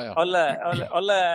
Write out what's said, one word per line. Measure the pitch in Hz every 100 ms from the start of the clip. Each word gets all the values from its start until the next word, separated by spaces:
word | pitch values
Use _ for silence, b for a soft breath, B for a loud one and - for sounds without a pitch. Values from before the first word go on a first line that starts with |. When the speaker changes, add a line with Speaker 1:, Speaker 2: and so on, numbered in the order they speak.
Speaker 1:
ja. | 117
Speaker 2:
Alle, | 101 180 180 151 -
alle, | 175 175 -
alle, | 175 202 196 180